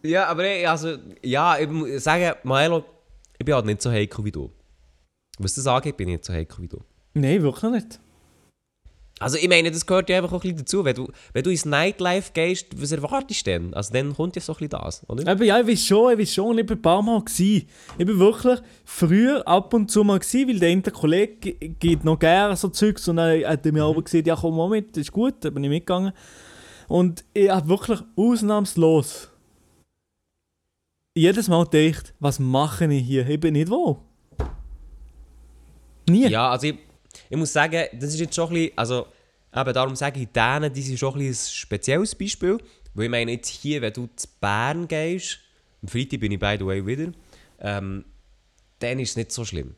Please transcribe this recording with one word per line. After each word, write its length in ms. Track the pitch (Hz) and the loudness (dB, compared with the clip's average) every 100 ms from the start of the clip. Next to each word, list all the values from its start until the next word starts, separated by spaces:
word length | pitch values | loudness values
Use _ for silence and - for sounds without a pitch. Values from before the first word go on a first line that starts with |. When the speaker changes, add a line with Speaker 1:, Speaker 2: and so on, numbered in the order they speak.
Speaker 1:
Ja, 240 | 156 175 175 | 0 0 0
aber 180 | 170 190 | 0 -2
ich, 220 | 190 175 | 0 0
also, 280 | 160 160 143 - - | -2 -4 -10 -14 -10
ja, 340 | 127 131 170 151 | -2 0 2 2
ich 100 | 156 | 0
muss 360 | 160 143 139 | -2 -4 -4
sagen, 320 | 151 170 170 - | 0 2 0 -2
Maelo, 400 | 131 135 160 165 - _ _ - _ _ | -2 2 2 0 -4 _ _ -20 _ _
ich 60 | |
bin 100 | 123 | 0
halt 100 | 139 107 | 0 0
nicht 140 | 104 | -2
so 80 | 123 | 0
heikel 340 | 110 104 - | 0 -2 -4
wie 60 | 104 | -6
du. 200 | 80 65 - _ _ _ _ _ _ _ - | -6 -12 -16 _ _ _ _ _ _ _ -6
Was 160 | 95 | -6
das 120 | - 135 | -2 0
angeht, 300 | 127 147 - | 0 0 -6
bin 120 | 90 | -6
ich 40 | 85 | -6
nicht 80 | - | -4
so 60 | |
heikel 280 | 85 80 - | -6 -6 -10
wie 60 | 87 | -14
du. 100 | - - _ _ | -14 -18 _ _
Speaker 2:
Nein, 280 | 151 135 180 | -2 2 2
wirklich 300 | 147 127 220 | 2 0 -2
nicht. 260 | 240 - - _ _ _ _ _ _ _ _ - _ - - | -2 -4 -20 _ _ _ _ _ _ _ _ -20 _ -20 -8
Speaker 1:
Also 160 | 117 147 | -4 0
ich 120 | 180 | 4
meine, 200 | 170 165 | 4 4
das 120 | 160 | -2
gehört 240 | - 185 185 | 0 0 2
ja 80 | 180 | 0
einfach 120 | 175 | 0
auch 40 | 180 | -4
ein 180 | 185 | -6
bisschen 40 | 165 | -6
dazu. 260 | 131 196 | -2 0
Wenn 100 | 151 | 0
du, 160 | 120 131 - - | -2 -6 -14 -6
wenn 100 | - | -2
du 80 | 135 | 0
ins 140 | 170 | -2
Nightlife 680 | 151 143 180 202 180 185 - | 0 0 0 0 -2 -2 -2
gehst, 340 | 165 165 180 - - | -2 -2 -2 -8 -10
was 120 | 143 | -6
erwartest 520 | 156 143 269 269 208 - | -4 -2 -4 -4 -6 -2
du 40 | |
denn? 240 | 87 87 | -4 -4
Also 180 | - 101 | -8 -4
dann 220 | 123 139 | -4 -4
kommt 220 | 139 170 180 | -4 -6 -6
ja 60 | |
so 100 | - | -10
ein 60 | 160 | -10
bisschen 100 | 147 - | -8 -8
das, 280 | - - - | -10 -12 -10
oder? 240 | 120 160 | -6 0
Speaker 2:
Eben, 100 | 190 | 2
ja, 140 | 226 220 | 4 4
ich 80 | 233 | 4
weiß 180 | 214 | 2
schon, 280 | - 196 247 | 4 4 4
ich 60 | 226 | 4
weiß 140 | 202 | 0
schon, 220 | - 208 226 | -2 0 0
ich 80 | 226 | -2
bin 100 | 220 | 0
ein 40 | |
paar 200 | 160 185 | 2 2
Mal 180 | 214 226 | 2 0
gewesen. 420 | 220 - 190 208 - - - - | 0 0 4 2 0 -20 -18 -4
Ich 80 | 180 | 0
bin 100 | 196 | 6
wirklich 400 | 196 226 247 247 - - | 4 6 2 0 -2 -20
früher 640 | - - 165 190 247 285 - | -18 0 4 6 6 2 4
ab 260 | 180 196 | 2 4
und 160 | 233 208 | 0 2
zu 140 | 208 | 2
mal 160 | 202 190 | 4 2
gewesen, 260 | - 247 269 | 0 0 0
weil 120 | 208 | 2
der 80 | 170 | 4
eine 120 | 185 | 4
Kollege 540 | 196 - 151 170 208 - - | 0 -2 2 2 0 -2 -10
ge-, 140 | - 160 160 | -10 -12 -2
geht 240 | 165 160 | 0 2
noch 140 | 156 156 | 2 2
gerne 340 | 160 180 208 | 6 6 4
so 140 | 185 190 | 0 -4
Zeugs 400 | - 214 208 - | 2 2 2 -2
und 80 | 165 | 2
dann 260 | 165 160 | 4 2
hat 220 | - 156 156 | 2 0 0
er 60 | |
mir 100 | 151 | 2
Speaker 1:
Mhm. 80 | 151 | 2
Speaker 2:
aber 120 | 156 | 0
gesagt, 240 | 160 170 160 | 0 0 2
ja 80 | 160 | 0
komm 200 | 170 160 | -2 0
mal 120 | 175 | 0
mit, 220 | 220 214 160 | -2 -4 -8
das 40 | |
ist 120 | 143 | -6
gut, 220 | 196 247 269 | 0 -2 -2
dann 120 | 156 | -8
bin 100 | 143 | -4
ich 60 | 143 | -2
mitgegangen. 420 | 151 - 180 190 - - - - - - - - | -2 -2 -2 -2 -8 -20 -20 -20 -20 -20 -20 -2
Und 380 | 175 180 170 _ | 2 2 0 _
ich 160 | 208 202 | 2 4
hab 160 | 190 151 | 4 0
wirklich 300 | 185 - 208 - | -2 0 -4 -4
ausnahmslos 1160 | - 226 240 208 208 202 170 160 160 - - - _ _ _ _ _ _ _ _ _ _ _ _ _ _ _ _ _ _ 170 | 0 2 2 2 0 0 2 4 4 2 -10 -20 _ _ _ _ _ _ _ _ _ _ _ _ _ _ _ _ _ _ 4
jedes 320 | 165 202 202 | 4 4 2
Mal 180 | 170 170 | 2 4
gedacht, 480 | 156 156 151 - - | 4 4 2 -10 -4
was 180 | 143 131 | -2 0
mache 460 | 131 131 151 - 165 | 0 2 0 0 0
ich 120 | 143 | 2
hier? 240 | 123 135 127 | 2 0 0
Ich 120 | 151 | 0
bin 140 | 160 | 2
nicht 140 | 147 165 | 2 2
wo. 300 | 262 339 143 - _ _ - - - - - - - - - - - - - _ - _ _ - | 0 0 -2 -8 _ _ -8 -8 -8 -16 -18 -20 -20 -20 -20 -20 -20 -20 -20 _ -20 _ _ 4
Nie. 200 | 190 262 | 4 4
Speaker 1:
Ja, 220 | 110 123 | 2 0
also 180 | 123 147 | 0 -4
ich, 80 | 147 - _ _ - _ | -6 -14 _ _ -20 _
ich 80 | 151 | -4
muss 160 | 156 | -2
sagen, 320 | 151 160 165 156 | 0 0 0 -4
das 160 | 117 143 | -6 -8
ist 60 | 156 | -6
jetzt 140 | 165 | -4
schon 140 | - 165 | -4 -2
ein 60 | |
bisschen, 240 | 170 160 - | -2 -2 -2
also 280 | 117 123 - _ _ _ _ | -2 -2 -6 _ _ _ _
eben 180 | 123 131 | -4 -2
darum 220 | 123 131 131 | 0 -2 -2
sage 240 | 143 135 | -6 -6
ich, 80 | 120 | -4
Dänen, 440 | 120 113 143 151 | 0 2 2 -2
die 100 | 131 | -4
sind 160 | 135 127 | -8 -4
schon 140 | 135 | -4
ein 40 | 143 135 | -2 -4
bisschen 260 | 120 - | -4 -8
ein 0 | - | -10
spezielles 580 | - 104 - 147 214 | -6 -6 0 0 0
Beispiel. 440 | - 196 - 175 226 - _ - | -4 -8 -4 -2 -2 -6 _ -16
Weil 100 | 101 | -6
ich 60 | 117 | -2
meine, 220 | 120 117 | -2 -2
jetzt 160 | 123 - | -4 -8
hier, 340 | - 147 147 | -8 -4 -4
wenn 100 | 113 | -4
du 160 | 117 123 - | -6 -12 -12
zu 100 | - _ | -16 _
Bern 480 | 101 104 123 160 170 | -2 0 -2 -4 -4
gehst, 500 | 156 160 180 - - _ _ _ _ | -4 -4 -6 -8 -12 _ _ _ _
am 60 | 98 | -6
Freitag 320 | 120 135 123 | -4 -4 -4
bin 120 | 107 | -4
ich 60 | 98 | -2
by 160 | 101 104 | -2 -2
the 80 | 95 | -2
way 180 | 95 98 | -4 -4
wieder, 260 | 135 165 165 _ - _ _ | -6 -8 -12 _ -20 _ _
ähm, 440 | 104 101 98 98 - _ _ _ _ _ _ _ | -8 -6 -8 -10 -14 _ _ _ _ _ _ _
dann 200 | 120 127 | -6 -4
ist 120 | 123 | -6
es 60 | 117 | -6
nicht 160 | 113 | -8
so 120 | - | -8
schlimm. 300 | 113 85 65 | -8 -8 -10